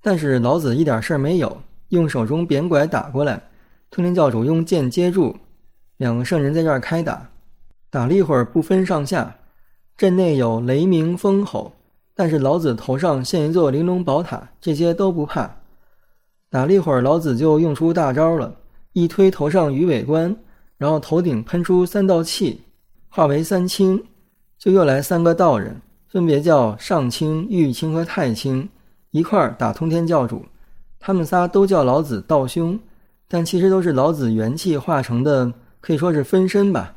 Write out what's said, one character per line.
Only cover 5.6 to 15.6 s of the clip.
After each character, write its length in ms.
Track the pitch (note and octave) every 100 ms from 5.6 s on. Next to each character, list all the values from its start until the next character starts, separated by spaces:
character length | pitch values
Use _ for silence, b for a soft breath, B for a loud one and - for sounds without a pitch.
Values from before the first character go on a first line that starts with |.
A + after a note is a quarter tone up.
| - _ _ _
两 180 | B2+ A#2
个 80 |
圣 180 | B2 E3
人 100 | C#3
在 120 | D#3+
这 60 | D#3+
儿 100 | C3+
开 240 | - E3
打。 260 | D#3+ - - - - - - - -
打 200 | C#3 B2
了 40 |
一 80 | F#3+
会 140 | D#3+
儿 100 | C3
不 160 | A#2 E3
分 240 | D3+ F#3+
上 220 | F#3 E3+ C#3+
下， 300 | F3 A2+ - - _ - _ _ -
阵 200 | F#3+ F3+
内 220 | F3+ C#3
有 220 | A#2 A2+
雷 240 | A#2+ C3+
鸣 320 | F#3 E3+ D#3+ F3+
风 280 | G3+ G3
吼， 280 | G3+ - - - _ _ _
但 140 | - E3+
是 80 | D3+
老 200 | C3+ E3+
子 160 | D3+
头 220 | A2+ - C3
上 260 | F3 C#3
现 260 | B2+ F3+ D3+
一 40 |
座 180 | E3+ D3+
玲 140 | C3+
珑 180 | F3 F#3
宝 200 | E3+ C#3+
塔， 260 | E3+ - - -
这 160 | -
些 200 | D3+ E3+
都 180 | E3 G3
不 140 | F3 D3
怕。 240 | - G#2+ -